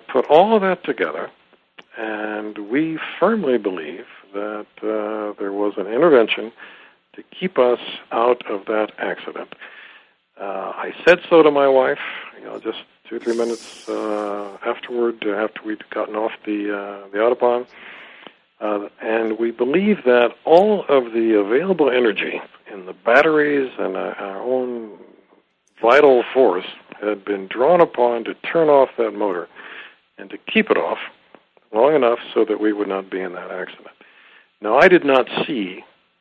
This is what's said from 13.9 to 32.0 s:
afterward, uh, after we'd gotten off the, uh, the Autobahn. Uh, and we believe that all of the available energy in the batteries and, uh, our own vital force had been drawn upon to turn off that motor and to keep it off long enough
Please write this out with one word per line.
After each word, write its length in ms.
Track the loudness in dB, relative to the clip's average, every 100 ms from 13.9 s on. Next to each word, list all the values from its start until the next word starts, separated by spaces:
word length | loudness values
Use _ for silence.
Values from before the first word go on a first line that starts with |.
| -6 -4 -4 -6 -8 -10 -8 -8
afterward, 580 | -8 -8 -4 -2 -2
uh, 60 | -6
after 320 | -4 -4 -6
we'd 240 | -12 -12 -10
gotten 260 | -8 -6 -4
off 160 | -6 -6
the, 320 | -6 -6 -4 -6
uh, 320 | -8 -14 -8
the 60 | 0
Autobahn. 460 | 2 2 2 0 -4 -16 -20 -20 -20 -20 -20 -20 _ _
Uh, 280 | -4 -4 -6 -10
and 380 | -4 -2 -2 -2
we 140 | -4
believe 500 | -2 -2 0 0 0
that 300 | 4 4 4 0
all 400 | 4 6 6 2 2
of 240 | 2 2
the 260 | 0 2 2
available 500 | 2 0 0 2 2
energy 520 | 4 2 0 -4 -8 -12 _ -20
in 120 | -16
the 80 | -16
batteries 800 | -4 4 4 4 2 2 0 -2 -4
and, 180 | -4 -4
uh, 180 | -6 -8
our 220 | -10 -8
own 580 | -4 -2 -2 -8 -12 -16 -20 _ _ _ _ _ _ _
vital 440 | 4 8 8 6 2
force 320 | 2 4 2 -6 -14 _ -8
had 240 | -6 -4
been 220 | -6 -6 -6
drawn 340 | 0 4 6
upon 440 | 4 4 0 0
to 100 | -6
turn 340 | -8 -2 2 4
off 200 | 4 4 0
that 140 | -4
motor 360 | -2 -4 -4 -8 -16 -20 -20 -20 _ _ -20
and 100 | -18
to 80 | -16
keep 300 | -4 -2 2
it 60 | 0
off 220 | 0 -6 -10 -18 _ -20 _ _ _
long 220 | 2 4
enough 240 | 4